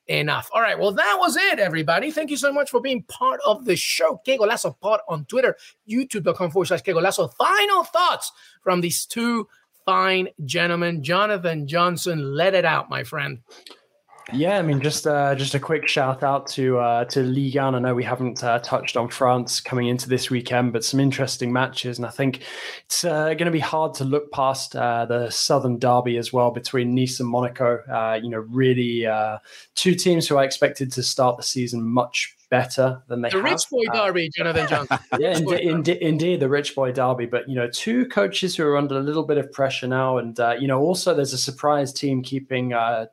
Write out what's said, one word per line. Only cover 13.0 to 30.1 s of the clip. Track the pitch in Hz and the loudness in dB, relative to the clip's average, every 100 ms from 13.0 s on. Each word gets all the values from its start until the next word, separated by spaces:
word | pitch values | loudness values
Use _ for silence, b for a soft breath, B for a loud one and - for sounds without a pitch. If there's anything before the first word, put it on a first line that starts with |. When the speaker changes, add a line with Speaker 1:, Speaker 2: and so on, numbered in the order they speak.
Speaker 1:
friend. | 123 156 143 127 - B B B B _ _ - - | -6 -6 -6 -8 -16 B B B B _ _ -20 -6
Speaker 2:
Yeah, | 123 165 202 | 0 2 2
I | |
mean, | 160 139 | 2 0
just, | 143 151 156 | 0 -2 0
uh, | 147 139 135 | 2 2 0
just | 135 | -2
a | 139 | -2
quick | - 156 - | -2 -2 0
shout | - 131 131 | 0 0 0
out | 143 139 135 | 0 0 -2
to, | - 131 123 | -2 2 2
uh, | 120 117 | 2 2
to | 120 139 | 0 0
Ligue | 127 131 139 139 | 0 0 0 0
un. | 135 127 | 0 0
I | |
know | 127 | 0
we | 123 | 0
haven't, | 120 127 127 110 | -2 -2 -4 -2
uh, | 123 117 | 0 0
touched | - 127 - 123 | 0 -4 -2 -4
on | 117 | -4
France | - 127 127 120 - | 2 2 2 0 -6
coming | - 127 120 | -4 -2 0
into | 123 127 | -2 0
this | 127 - | -2 0
weekend, | 123 120 123 123 | -2 0 0 0
but | 113 | 0
some | - 135 | 0 2
interesting | 139 131 131 - 123 | 2 2 -2 -2 -2
matches. | 127 131 - 127 117 | 0 0 -2 -6 -6
And | |
I | 117 | -8
think | - 135 127 B B B B - | -2 -2 -2 B B B B -6
it's, | - | -2
uh, | 175 151 156 | 0 0 0
gonna | 156 170 | 0 0
be | 165 | 0
hard | - 156 156 | 0 0 0
to | - | -2
look | 131 147 147 | 0 0 -2
past, | - 135 131 - | 0 0 0 -4
uh, | 127 120 117 117 | -2 0 0 0
the | 120 117 | 0 -2
Southern | - - 143 127 117 | -2 2 2 2 0
Derby | 123 123 123 117 | 4 4 2 -2
as | 117 | -2
well | 127 123 | 2 2
between | 117 - 131 123 | 0 -4 -2 0
Nice | 127 127 127 | 2 0 -2
and | 123 | -2
Monaco. | 123 123 123 120 117 135 | 0 -2 0 0 0 -2
Uh, | 117 113 110 | -2 0 -2
you | 117 | -4
know, | 113 110 | -6 -4
really, | 123 131 127 120 117 113 | 2 4 4 0 -2 0
uh, | 107 107 107 B B B - | 0 -2 -4 B B B -2
two | 185 | 2
teams | 175 185 | 2 2